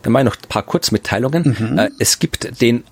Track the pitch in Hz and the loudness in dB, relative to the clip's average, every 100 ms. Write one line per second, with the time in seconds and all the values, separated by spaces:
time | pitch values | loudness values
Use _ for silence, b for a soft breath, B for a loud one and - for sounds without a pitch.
0 | 117 123 123 - - 107 - - - 107 | 0 2 2 0 -6 -6 -2 -2 0 -2
1 | - 101 131 165 151 104 110 151 104 - | -2 -2 -2 0 0 0 -2 0 -2 0
2 | 98 - 160 - - 120 120 120 - | -2 0 -2 -4 -10 0 2 2 -4